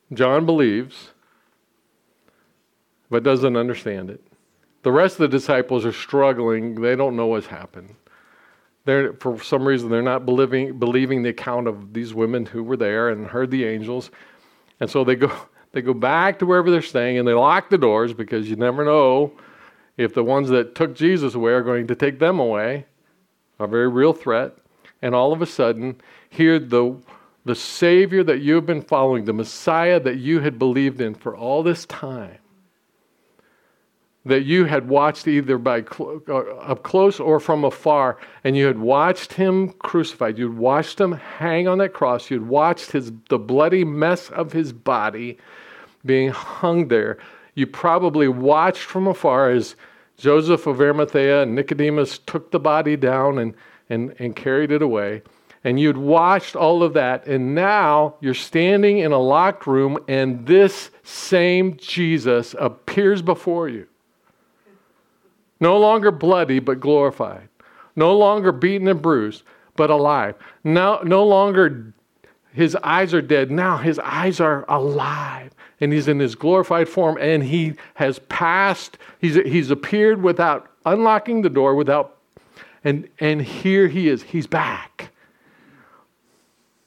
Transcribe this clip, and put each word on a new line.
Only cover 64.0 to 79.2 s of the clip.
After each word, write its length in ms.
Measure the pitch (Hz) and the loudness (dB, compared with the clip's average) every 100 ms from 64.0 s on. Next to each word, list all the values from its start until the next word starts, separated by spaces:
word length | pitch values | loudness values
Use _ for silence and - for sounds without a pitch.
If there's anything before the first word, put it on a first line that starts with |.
| _ _ _ _ _ _ 208 196 _ _ _ _ _ _ _ - | _ _ _ _ _ _ _ _ _ _ _ _ _ _ _ -2
No 200 | 165 202 | 2 4
longer 320 | 214 220 208 | 4 4 2
bloody, 480 | 156 160 185 156 131 | 0 2 2 2 0
but 220 | 127 131 | 0 -2
glorified. 680 | 135 147 139 135 104 95 95 _ _ - - - | 2 2 2 -2 -6 -8 -18 _ _ -20 -8 0
No 200 | 160 202 | 4 6
longer 360 | 202 208 185 | 4 4 0
beaten 360 | 135 180 196 190 | 0 0 0 0
and 120 | 175 | 0
bruised, 420 | 165 143 107 104 _ _ _ | 2 0 0 -6 _ _ _
but 160 | - 151 | 0 2
alive. 440 | 147 143 143 104 104 - - | 4 2 0 -2 -6 -16 -8
No, 360 | 156 165 190 214 | 0 2 2 0
no 220 | 175 190 | 2 4
longer 720 | 208 196 202 190 170 131 113 - _ _ _ _ _ | 4 4 4 2 2 0 -12 -20 _ _ _ _ _
his 240 | 123 160 175 | -2 0 0
eyes 300 | - 170 190 | -2 0 0
are 80 | 170 | 0
dead. 280 | 139 147 135 | 2 2 2
Now 280 | 151 185 160 | 0 -2 0
his 200 | 156 147 | -2 -2
eyes 380 | - 151 185 175 | -4 -4 -2 0
are 260 | 160 143 - | 0 0 -2
alive, 840 | 143 139 143 135 147 143 131 131 - - - | -2 0 -2 -4 -6 -8 -12 -16 -20 -20 -4
and 120 | 147 | -2
he's 160 | 151 139 | 0 0
in 100 | 143 | 0
his 160 | 135 | 0
glorified 540 | 113 151 185 180 170 165 | -2 2 2 2 0 0
form, 280 | 190 165 156 | 0 0 0
and 220 | 147 160 | 0 0
he 320 | 135 170 160 147 - | 0 -2 -2 -6 -14
has 240 | - 135 131 - | -4 -2 -2 -8
passed, 720 | - 170 180 196 180 - - - | -4 0 2 0 -2 -8 -20 -20
he's, 180 | - | -6